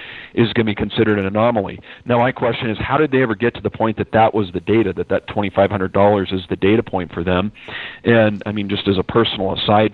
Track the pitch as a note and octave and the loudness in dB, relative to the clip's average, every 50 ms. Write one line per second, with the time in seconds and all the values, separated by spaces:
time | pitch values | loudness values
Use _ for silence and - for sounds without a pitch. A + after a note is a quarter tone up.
0 | - - - - - - - - A#2 G#2 - A#2+ A2 A2 G2+ - A2 G#2 - - | -16 -20 -18 -20 -20 -6 -2 0 0 0 2 0 0 0 0 -2 -4 -4 0 0
1 | A2+ G#2+ G#2 G2+ F#2+ F#2+ G2+ G#2+ A2 A#2+ A#2+ A2 F#2+ - - G#2 - - - - | 2 2 2 0 0 -2 0 0 2 2 2 0 -2 -4 -8 -12 -16 -20 -20 -10
2 | - B2 A#2+ A#2+ A#2+ C3 B2+ - B2+ A#2 A2+ - - A2+ G#2+ - - - C3 C#3+ | -4 -2 0 2 2 0 0 -2 -2 -2 -2 -2 -4 -6 -6 -4 -4 -2 0 0
3 | D#3 C#3+ C3 C3 C3 A2+ A2 F#2+ A#2 A#2+ - - - G#2 - - A2 A2+ G#2+ - | 0 2 2 2 2 0 0 0 -2 -2 -2 -2 -6 -6 -4 -2 -2 -2 0 -2
4 | G2+ - - A2+ G2+ F#2+ - A2 G2+ F2 F2 F2+ - - G#2 A#2 G#2+ F#2 F2 F2+ | -4 0 2 4 4 4 2 0 -2 -2 -4 -6 -2 0 2 2 2 0 -2 -4
5 | F2 - F#2+ F2+ - - - G#2+ G#2 F#2+ - F#2+ G2 G2 G#2 G2 F#2+ F#2 - G2 | -4 -2 -4 -4 -4 -4 -4 -4 -4 -2 2 2 2 2 2 -2 -4 -2 2 4
6 | G2+ G#2 G#2 G2+ F#2+ - F#2+ F#2+ F2+ - F#2+ E2+ - F#2+ A2 A2+ A2+ - - F#2 | 4 4 4 4 0 -2 -4 -6 -6 -6 -4 0 2 2 2 2 0 -2 -4 -6
7 | F2 E2 - F2 E2+ F2+ F2+ F2+ G2 G#2+ - - - - - - - - - - | -6 -6 -6 -6 -2 0 0 0 0 -2 -6 -12 -16 -16 -14 -14 -14 -14 -16 -4
8 | - - A#2 A2+ A2 G#2+ G#2+ F#2+ - G#2+ G#2 G#2+ G2+ F#2+ G2+ G2 - G2+ G2 F#2 | 2 4 4 6 6 4 2 -2 -4 -6 -6 -4 -4 -4 -4 -2 0 0 0 0
9 | F#2 - - A#2 A2+ - - G#2 G2 F#2+ G2 - - - G#2 G#2+ G#2+ G#2+ | 0 0 2 2 2 2 0 -4 -4 -4 -4 -2 0 2 4 4 4 2